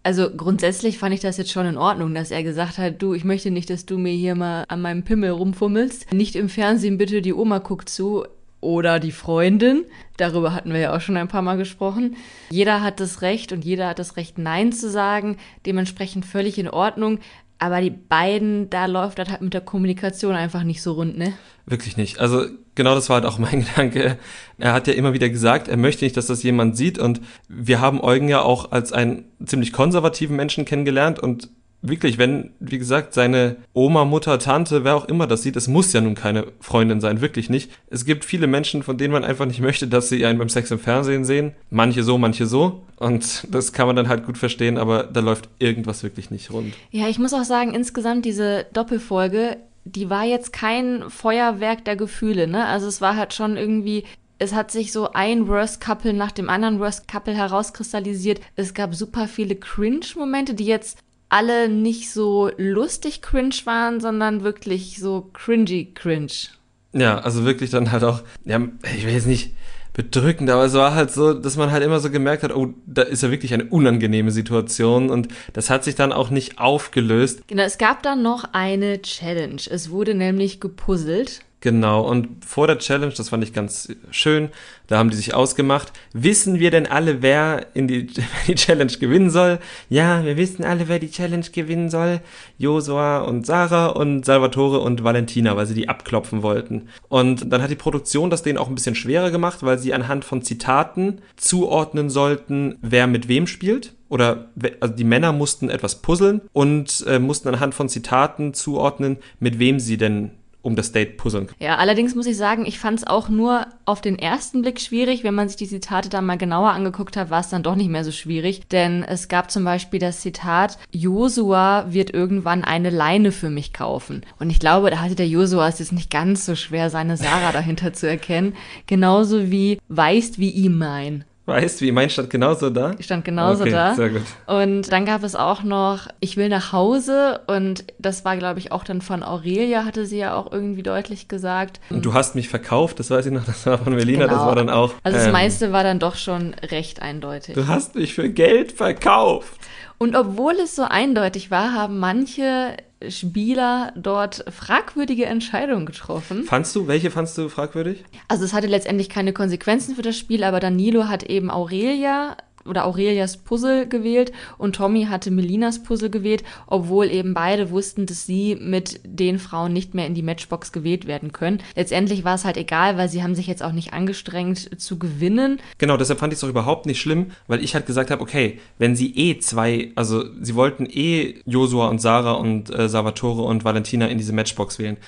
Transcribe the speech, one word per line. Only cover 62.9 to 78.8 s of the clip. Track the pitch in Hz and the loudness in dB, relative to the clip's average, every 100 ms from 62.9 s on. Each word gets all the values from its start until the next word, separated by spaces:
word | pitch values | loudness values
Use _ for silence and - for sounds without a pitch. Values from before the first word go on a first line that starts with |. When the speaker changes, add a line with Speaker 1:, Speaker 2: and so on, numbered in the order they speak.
| - 302 - | -4 -8 -8
Speaker 1:
cringe | - 269 262 262 | -2 0 0 -2
waren, | - 233 233 233 | -2 0 0 -2
sondern | 226 214 220 214 | -2 0 0 0
wirklich | 196 208 - 185 185 - | -2 -4 -4 -4 -6 -8
so | 190 190 185 | -4 -4 -6
cringy | - - 233 214 180 - | -10 0 2 2 0 -6
cringe. | - 170 160 143 - - - _ _ _ | -6 -2 -2 -4 -8 -12 -16 _ _ _
Speaker 2:
Ja, | - 123 104 | 2 2 2
also | 123 117 120 | 0 0 2
wirklich | 131 131 | 0 0
dann | 123 120 | 0 2
halt | 117 | 2
auch, | 117 120 - - | 2 0 -6 -14
ja, | - 113 120 - - | -2 -2 -2 -6 -8
ich | 110 110 | -4 -2
will | |
jetzt | 120 117 | 0 2
nicht | 120 - - - - - | 0 0 -6 -6 -8 -6
bedrückend, | - 120 131 139 165 131 | -6 -2 2 2 2 2
aber | 127 131 | 4 4
es | |
war | 135 139 | 6 4
halt | 151 151 | 4 0
so, | - 156 | 2 2
dass | 139 131 139 | 2 -2 -2
man | 143 | 0
halt | 147 | 2
immer | 143 160 | 2 2
so | 147 | 0
gemerkt | 143 139 151 | 0 0 0
hat, | 151 | -2
oh, | 135 131 123 | -2 -2 -6
da | - 135 | -4 0
ist | 127 139 | 2 2
ja | 131 | 0
wirklich | 139 131 | 0 -2
eine | 117 | -2
unangenehme | - 170 135 117 110 110 110 | 2 4 6 4 2 2 2
Situation | 107 110 117 113 - 113 123 131 | 0 0 0 0 0 4 4 2
und | 123 120 - - | 0 -2 -8 -10
das | - - | -6 0
hat | 135 | 0
sich | 143 | 0
dann | 143 139 | 0 0
auch | 135 117 | 2 0
nicht | 135 131 - | 0 -2 0
aufgelöst. | 123 147 - - 113 110 131 120 - | 2 2 0 0 4 4 4 0 -4
Speaker 1:
Genau, | 196 | 0
es | 196 - | 0 2
gab | 220 262 | 0 2
dann | 285 277 | 0 0
noch | 233 240 - | 0 0 -4
eine | 190 185 196 | -2 0 0